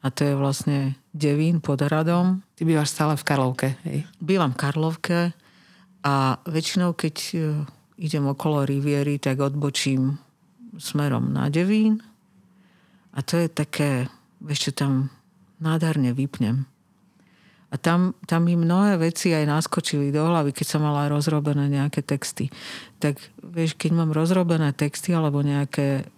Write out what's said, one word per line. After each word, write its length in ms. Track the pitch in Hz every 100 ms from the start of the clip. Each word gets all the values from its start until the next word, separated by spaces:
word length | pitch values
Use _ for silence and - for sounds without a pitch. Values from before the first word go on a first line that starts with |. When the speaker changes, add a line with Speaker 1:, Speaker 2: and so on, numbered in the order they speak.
Speaker 1:
A 80 | 135
to 100 | -
je 140 | 143 139
vlastne 440 | 139 139 - 143 135 139 _
Devín 540 | 156 147 147 156 170
pod 160 | - 139
hradom. 640 | 143 156 160 175 180 185 -
Speaker 2:
Ty 140 | - 160
bývaš 240 | 160 147
stále 240 | - 156 147
v 80 |
Karlovke, 440 | - 143 127 131 131 131
hej? 200 | 170 143 151 -
Speaker 1:
Bývam 320 | 156 190 160
v 80 | 131
Karlovke 600 | 143 151 160 160 - 175 170 - _ _ _ - - _
a 320 | 143 139 131 127
väčšinou, 480 | - 160 160 - 180
keď, 240 | 165 160 156
e, 200 | - 170 156 151 139 - _ -
idem 300 | 160 156 139
okolo 400 | 135 156 151 135
Riviery, 480 | 139 143 143 143 143
tak 240 | - 135
odbočím 800 | 139 143 143 139 139 135 131 143 _ _ _ _ - -
smerom 560 | - 147 147 123 127
na 160 | 139 135
Devín. 560 | 151 185 214 214 220 - _ _ _ _ _ _ _ _ _ _ -
A 60 |
to 180 | - 170
je 80 | 165
také, 640 | - 147 - 147 131 127 - _ _
vieš 300 | 151 147 -
čo, 40 | 139
tam 320 | 139 131 135 - _ _ _ _
nádherne 540 | 160 160 160 151 127
vypnem. 560 | 123 139 - 110 127 135 _ _ _ _ _ _ _ _ _ _
A 60 | 143
tam, 380 | - 170 180 - -
tam 180 | 165 170
mi 80 |
mnohé 460 | 170 165 180 208 190
veci 320 | 165 170 185
aj 180 | 160 151
naskočili 600 | 147 156 - - 143 143
do 100 | 147
hlavy, 300 | 160 170 143
keď 140 | 135 -
som 160 | 156
mala 240 | 151 147 143
rozrobené 580 | 147 147 151 147 143 143
nejaké 380 | 139 143 143
texty. 480 | 143 143 - - 143 - - - - -
Tak, 180 | 151 139 - -
vieš, 340 | - 170 165
keď 180 | - 165
mám 180 | 165 160
rozrobené 640 | 151 165 185 175 160 151 135
texty 340 | 147 - -
alebo 320 | 170 156 143
nejaké 640 | 143 143 143 - 139 135 139